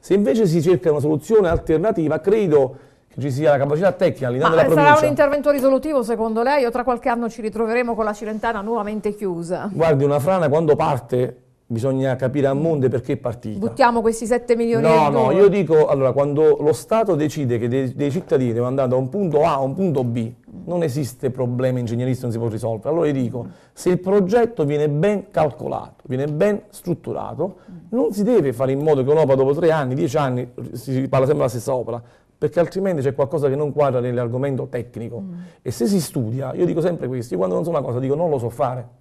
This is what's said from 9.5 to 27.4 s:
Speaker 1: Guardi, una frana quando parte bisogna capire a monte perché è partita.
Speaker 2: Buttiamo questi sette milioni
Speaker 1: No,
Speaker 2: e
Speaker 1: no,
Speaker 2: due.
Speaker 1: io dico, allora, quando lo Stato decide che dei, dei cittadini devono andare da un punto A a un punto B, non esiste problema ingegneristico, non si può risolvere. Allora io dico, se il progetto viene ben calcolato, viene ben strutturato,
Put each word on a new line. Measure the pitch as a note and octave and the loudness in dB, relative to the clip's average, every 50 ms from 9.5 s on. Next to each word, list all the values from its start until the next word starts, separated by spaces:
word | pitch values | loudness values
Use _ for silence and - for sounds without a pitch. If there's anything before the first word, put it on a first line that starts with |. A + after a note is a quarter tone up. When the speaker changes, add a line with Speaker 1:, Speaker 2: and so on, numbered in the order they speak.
| F#3 D#3+ B2+ G#3 | -6 -6 -6 -6
Speaker 1:
Guardi, | F#3+ C#3 D#3+ E3 D#3 C3+ C#3 | -2 0 2 4 4 4 2
una | C#3+ C#3+ C#3+ | 2 2 2
frana | B2+ E3+ F#3+ F#3+ E3+ C#3+ | 2 2 2 2 2 2
quando | C3+ D#3 E3 D3+ D3 | 2 2 4 4 2
parte | C3+ D#3+ D#3+ D3 A#2+ - - - B2 B2 B2+ B2+ - _ _ _ _ _ _ | 2 2 0 0 -2 -4 -2 0 0 0 -2 -4 -12 _ _ _ _ _ _
bisogna | A#2 A2+ A2+ C3+ C3+ C3+ C3+ C3+ B2+ | -6 -4 -2 -2 0 0 0 -2 -2
capire | B2+ C3+ B2+ A#2+ D3 C3+ | -2 -2 -2 0 0 0
a | C3+ C#3 | 0 0
monte | C#3 D3+ E3 D#3+ D3 C3 C3 | 2 0 0 0 2 0 0
perché | A#2 B2 - - C#3+ | 0 0 -4 -4 -6
è | - | -4
partita. | - B2+ - - - A2 G#2+ G3 | -4 -8 -8 -8 -10 -10 -8 -4
Speaker 2:
Buttiamo | G3 A#3 - - C4+ A#3+ A#3 A#3 | -6 -6 0 2 2 2 2 2
questi | G3+ A3+ A3+ A3+ B3 | 0 -2 -2 -2 -2
sette | G#3 B3 A#3+ A#3+ - A#3 | -2 -2 -2 0 0 0
milioni | A3+ A#3 A#3 A#3 - - | 0 2 0 0 2 4
Speaker 1:
No, | - - D#3+ D#3 C#3+ | 4 4 6 4 4
Speaker 2:
e | |
Speaker 1:
no, | C#3 C#3 C3 | 2 2 2
Speaker 2:
due. | B2+ - | 2 4
Speaker 1:
io | F#3 G3+ G3+ | 6 6 6
dico, | F3 G3+ F#3 D3 D#3+ D#3 D3+ - | 6 4 2 4 4 4 4 4
allora, | D3+ C#3 C3 C3 B2 | 2 2 2 2 2
quando | C3+ C#3+ D3 C#3+ C#3+ D#3 D#3 D3 C#3+ | 2 2 2 2 4 6 4 4 4
lo | C#3+ D3+ D#3 | 4 0 0
Stato | - - - G#3+ A3+ A3+ G#3 F3+ | 0 0 0 0 0 2 2 2
decide | C#3+ D#3 D3+ - D#3+ C#3+ A#2+ A#2+ A2+ | 0 0 -2 -2 -2 -2 -2 -2 0
che | A2+ A#2+ | -2 0
dei, | A#2+ C3+ C3+ B2+ B2+ | 0 0 -2 -2 -4
dei | C#3 D3 C#3+ | -2 -2 -2
cittadini | C3 F#3 F3 - E3 D3 C3 B2 A2+ | -2 -4 -2 0 0 2 2 2 0
devono | A#2 A#2+ B2 | 0 -2 -2
andare | C3 C3+ C3+ B2 | 0 0 0 0
da | B2 | 0
un | C3 C3 B2+ | 0 -2 -2
punto | C3 G3+ G3+ F3 C#3+ C#3+ D3+ | -4 -2 -2 0 2 2 2
A | E3+ D3+ | 2 2
a | C3+ | 0
un | C3+ C3+ C#3 | -2 -2 -2
punto | - G3 F#3 C#3 C#3 B2+ | -2 -2 0 0 0 -2
B, | A#2+ A#2 B2 A2+ A2+ A#2 _ _ - - F2+ - | -2 -2 -4 -4 -6 -8 _ _ -20 -18 -16 -10
non | D3+ E3+ F3 E3 | -6 -4 -2 -2
esiste | D#3 A#2+ D3 D3 A2+ - - - G#2+ | -2 -2 -4 -6 -6 -8 -6 -6 -6
problema | A2+ - B2+ A#2+ B2 B2 C3 B2+ B2+ B2+ | -4 -2 -4 -4 -2 -2 -2 0 0 -2
ingegneristico, | B2 A2 A#2 A#2 B2 C3 B2+ B2+ C3 B2 | -4 -4 -4 -2 -2 -2 -2 -2 -4 -6
non | G#2+ | -4
si | A2+ | -4
può | A#2 A#2 | -4 -4
risolvere. | G#2+ A2 A2 A2+ A2+ G#2+ - - | -4 -4 -4 -4 -6 -4 -4 -4
Allora | D#3 E3+ E3+ D3 | -2 0 0 0
io | C#3+ | 0
dico, | C3+ B2+ A2+ - B2 A#2 - - - _ _ _ | -2 -2 -4 -4 -8 -10 -12 -16 -20 _ _ _
se | - - F#3 | -4 -2 0
il | F3+ F3 | 0 0
progetto | F3+ F#3 G3 G#3 G3 F3 G3+ A#3+ A#3 A#3 A#3 - D#3 | 0 2 2 2 2 4 2 2 2 2 0 -2 -2
viene | C#3 D3 D3 D3 D3+ | -2 0 0 0 0
ben | C#3+ D3 D#3+ G3+ G#3 G3 - - | 0 0 0 0 0 -2 -6 -4
calcolato, | - E3+ D#3 D3 - - - C3+ C3+ - - - - _ _ | -2 0 0 0 -2 -6 -8 -8 -6 -8 -8 -12 -20 _ _
viene | - C3 B2+ C#3 | -8 -6 -4 -4
ben | D3+ D3 D3+ F#3+ G#3 G#3 G#3 - - | -4 -2 0 0 0 0 -2 -6 -14
strutturato, | - - - F3+ E3 - - - A2 C#2+ G2+ G#2 A2+ A#2+ | -20 -14 -6 -6 -6 -6 -6 -10 -8 -8 -8 -10 -6 -6